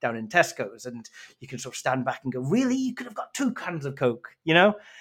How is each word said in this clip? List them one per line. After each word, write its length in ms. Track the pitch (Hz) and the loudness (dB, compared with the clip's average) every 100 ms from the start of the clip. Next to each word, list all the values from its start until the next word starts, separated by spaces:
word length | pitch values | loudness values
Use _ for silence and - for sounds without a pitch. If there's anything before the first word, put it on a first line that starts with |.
down 140 | 127 117 | -4 -4
in 120 | 110 | 0
Tesco's, 560 | 175 160 - 110 113 | 2 2 0 -8 -8
and 240 | 123 120 110 - - _ | -12 -12 -16 -20 -20 _
you 80 | 135 | -14
can 100 | 123 | -12
sort 160 | 131 | -10
of 40 | - | -4
stand 260 | 143 131 | -2 0
back 160 | 127 120 | -2 -4
and 80 | 135 | -6
go, 80 | 127 | -6
"Really? 360 | 131 214 262 262 | 0 2 2 0
You 180 | 262 | -2
could 120 | 247 247 | -6 -12
have 80 | |
got 180 | - - | -12 -12
two 220 | - 277 | -2 -2
cans 320 | - - 170 139 | -2 -6 -6 -6
of 100 | 135 | 0
Coke," 320 | 127 117 - _ | 0 0 -8 _
you 80 | 160 | 4
know? 220 | 165 196 208 - - | 8 8 4 -8 -20